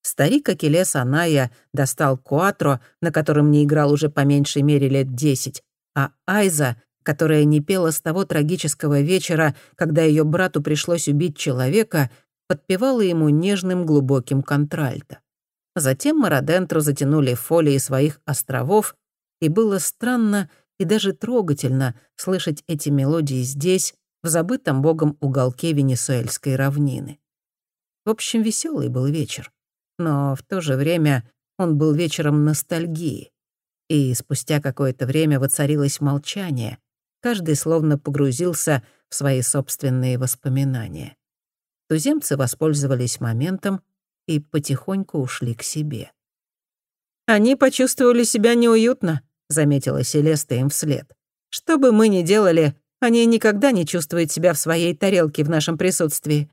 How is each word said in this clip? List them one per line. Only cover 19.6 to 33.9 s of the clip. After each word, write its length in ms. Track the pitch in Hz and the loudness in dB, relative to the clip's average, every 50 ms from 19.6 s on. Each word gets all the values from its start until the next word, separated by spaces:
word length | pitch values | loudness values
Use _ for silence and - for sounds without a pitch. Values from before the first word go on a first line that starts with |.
| 226 214 196 185 | 2 2 0 -2
странно 680 | - - - _ 240 240 254 240 220 208 202 202 185 - _ _ _ _ _ _ | -4 -6 -8 _ -4 -2 0 0 0 0 0 0 -2 -4 _ _ _ _ _ _
и 60 | 190 | -2
даже 280 | 165 208 214 202 196 185 | 0 0 0 0 -2 -4
трогательно 840 | _ - 233 254 240 196 165 143 - - 127 131 135 135 127 113 - _ _ _ | _ -6 -2 -2 -2 0 0 -2 -2 -2 -2 0 0 -2 -2 -4 -8 _ _ _
слышать 480 | - - 185 190 180 - 170 147 - _ | -10 -4 -4 -4 -2 -2 -6 -6 -8 _
эти 220 | - 170 147 - 147 | -8 -8 -6 -2 0
мелодии 520 | 143 139 135 135 160 165 156 143 135 127 123 | 0 2 2 2 0 0 0 -2 -2 -4 -4
здесь, 500 | 127 139 143 143 180 185 180 - - _ _ _ _ _ _ | -4 -6 -4 0 0 0 0 -2 -4 _ _ _ _ _ _
в 60 | - | -6
забытом 540 | 165 160 170 165 180 247 269 _ 170 139 135 | -2 0 0 0 0 -4 -4 _ -2 -2 2
богом 360 | 139 160 160 160 156 151 147 _ | 2 2 2 2 0 0 0 _
уголке 540 | - 139 131 139 127 127 123 - - 165 156 | -4 -2 0 0 0 0 -2 -4 -4 -2 0
венесуэльской 800 | 143 139 135 127 120 - - 135 120 117 - - - - 143 131 | 0 0 0 0 -2 -2 -2 -2 -2 -2 -4 -8 -6 -4 -4 -2
равнины. 640 | 131 135 139 139 147 147 139 127 123 131 123 147 _ _ _ _ _ _ _ _ _ _ _ _ _ _ _ _ _ _ | 0 0 -2 0 0 -2 -2 -2 -6 -10 -12 -16 _ _ _ _ _ _ _ _ _ _ _ _ _ _ _ _ _ _
В 40 | 214 | -6
общем, 320 | 220 220 - - - 226 | -4 -4 -4 -4 -2 -2
веселый 460 | 214 226 214 - - 330 311 196 127 | -2 -2 -4 -4 -6 -6 -6 -4 -4
был 180 | 123 123 127 127 | -4 -4 -2 -2
вечер, 460 | 139 147 165 135 - - - - - _ _ _ _ _ _ _ _ _ | -2 -2 -4 -4 -6 -8 -14 -14 -20 _ _ _ _ _ _ _ _ _
но 380 | - 175 160 147 139 139 139 135 | -6 -4 -2 -2 0 -2 -2 -4
в 80 | - - | -6 -8
то 180 | _ 202 185 | _ -8 -6
же 160 | 160 151 131 | -2 -2 -2
время 520 | 131 143 160 175 170 156 151 139 123 - _ _ _ _ _ _ | 0 0 0 2 2 2 2 2 0 -2 _ _ _ _ _ _
он 200 | - 185 170 156 | -4 -2 0 0
был 160 | 143 156 156 147 | 2 2 2 2
вечером 520 | 156 175 160 156 - 156 147 147 151 147 | 0 0 -2 -4 -2 -2 0 2 2 2
ностальгии, 840 | 151 151 147 - _ 175 165 170 170 160 156 175 147 98 - - _ _ _ _ _ _ _ _ _ _ _ _ | 2 0 -2 -4 _ -6 -4 -4 -6 -6 -6 -6 -6 -8 -8 -12 _ _ _ _ _ _ _ _ _ _ _ _
и 240 | _ | _